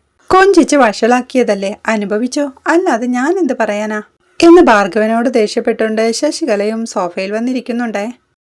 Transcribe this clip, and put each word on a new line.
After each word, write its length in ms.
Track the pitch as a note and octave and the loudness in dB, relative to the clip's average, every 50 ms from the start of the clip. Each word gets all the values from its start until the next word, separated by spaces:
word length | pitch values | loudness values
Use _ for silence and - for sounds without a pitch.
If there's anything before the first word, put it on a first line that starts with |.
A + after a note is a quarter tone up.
| _ _ _ _ _ | _ _ _ _ _
"കൊഞ്ചിച്ച് 500 | - F#4 F#4 G4 G4+ G4 F4 C4+ - D4 | 2 4 4 4 6 4 4 4 4 4
വഷളാക്കിയതല്ലേ, 1000 | C#4+ B3+ A3 G3 - A3+ A3+ B3 B3+ B3 - - B3+ A#3+ A3 G#3 G3 G3 G3 G#3 - - | 2 2 2 0 0 0 0 0 0 -2 -2 -2 -2 0 0 -2 -4 -4 -8 -8 -8 -4
അനുഭവിച്ചോ, 680 | - A3+ G#3+ G#3 F#3+ G#3 G#3+ B3 B3 - D4 C#4+ C#4+ C4+ _ - | -4 -2 -2 -2 -2 -4 -4 -4 -4 -4 -4 -4 -6 -6 _ -4
അല്ലാതെ 400 | - D#4 E4+ F#4 F#4 C4 A3 B3+ | 0 0 0 0 0 -2 -2 -2
ഞാൻ 320 | B3 B3 B3 B3+ D4+ F4+ G4 | -4 -4 -2 -2 -2 -2 0
എന്ത് 140 | E4+ B3 B3+ - | -2 -2 -2 -2
പറയാനാ?" 420 | A3+ G#3 G#3 G#3 G#3+ G#3+ G#3+ G#3+ G#3 _ _ _ _ _ _ - | -2 -4 -4 -6 -6 -6 -6 -8 -10 _ _ _ _ _ _ 4
എന്ന് 200 | - E4+ E4 F4+ | 6 8 8 8
ഭാർഗവനോട് 720 | D#4 B3 A3+ G3+ G3+ G3 - A3 G#3+ A3 A3+ A#3 A#3+ C4 A#3 | 8 6 4 4 2 0 0 0 0 0 0 0 -2 0 0
ദേഷ്യപ്പെട്ടുകൊണ്ട് 800 | A#3+ G#3+ G#3 - A#3+ - B3 A3 - A3 A3 A3 A3 A3 A3+ | 0 0 0 -2 -4 -2 -2 -2 -2 -2 -2 -2 -2 -2 -2
ശശികലയും 760 | A3+ - D4 D4+ D#4 - E4 C#4 G#3+ G3+ G3+ G#3+ A3 A3+ A3+ | -2 -2 -2 -4 -4 -4 -2 -2 -2 -2 -2 -4 -4 -6 -8
സോഫയിൽ 460 | A3+ - G#3+ F#3 F3 - G3+ F#3+ G3 | -6 -6 -4 -4 -4 -6 -6 -8 -6
വന്നിരിക്കുന്നുണ്ടേ. 800 | G#3 A3 A#3 B3+ B3+ B3 A#3 - A3+ A#3+ B3 A3+ G#3 G3+ G3+ A#3+ B3 _ _ _ _ _ _ | -6 -4 -4 -4 -4 -6 -6 -6 -6 -6 -6 -4 -6 -6 -6 -8 -10 _ _ _ _ _ _